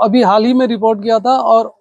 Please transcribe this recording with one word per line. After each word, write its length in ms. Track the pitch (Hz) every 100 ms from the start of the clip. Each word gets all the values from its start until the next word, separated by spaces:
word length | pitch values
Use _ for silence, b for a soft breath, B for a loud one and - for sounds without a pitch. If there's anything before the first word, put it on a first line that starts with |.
अभी 200 | 220 240
हाल 220 | 202 214 226
ही 80 |
में 120 | 254 254
report 340 | 226 220 214
किया 140 | 214 226
था 120 | 240
और 400 | 262 226 226 220 -